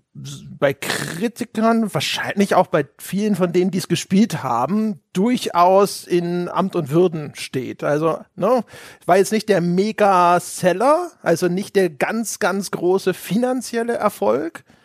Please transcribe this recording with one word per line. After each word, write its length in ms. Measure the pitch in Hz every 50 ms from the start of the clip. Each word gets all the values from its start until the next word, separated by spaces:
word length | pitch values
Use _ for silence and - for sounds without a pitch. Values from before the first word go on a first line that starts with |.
| _ _ - 143 135 139 143 127 - 139 131 -
bei 140 | 143 139 139
Kritikern, 1200 | - - - - - 147 147 - 165 220 240 - - 240 - - 226 220 226 226 226 226 190 -
wahrscheinlich 640 | 151 - - - - - 240 - 196 202 - 202
auch 120 | 180 180
bei 180 | - - 160 139 - _
vielen 380 | - - - 180 196 214 214 208
von 160 | 165 185 175
denen, 200 | 165 180 180 190
die 60 | 165
es 100 | 185 -
gespielt 560 | - 175 - - - - 185 233 - 165 127 -
haben, 560 | 131 120 117 123 151 196 214 220 220 190 - _ _ -
durchaus 920 | 180 196 247 254 - - - - 170 180 185 190 196 202 185 - - -
in 440 | - 175 175 175 175 175 175 175 175
Amt 260 | - 160 190 190 -
und 140 | 175 151 131
Würden 440 | 147 165 185 180 160 156 147 - -
steht. 480 | - - - - 131 123 113 107 - 165
Also, 360 | 147 147 151 160 160 - - - _ -
ne, 280 | 190 175 214 254 247 214 _ - - - - - - -
war 120 | - 175
jetzt 140 | 202 190 -
nicht 180 | 214 220 - -
der 120 | 196 170
Mega-Seller, 1500 | 170 175 175 185 202 220 214 - 208 196 190 180 180 175 175 175 - - - - 190 180 175 185 240 277 302 339 359 330 - _
also 260 | - - 170 165 180
nicht 280 | 175 175 180 - - -
der 140 | 196 190 170
ganz, 500 | 151 - 185 151 202 226 226 - - -
ganz 320 | - 180 185 202 185 -
große 420 | - 160 165 180 185 196 - 190 170
finanzielle 800 | - - - 170 233 240 254 254 262 - - - 233 233 233 233
Erfolg, 720 | - 208 208 - - 202 208 220 262 311 339 - - - _ _ _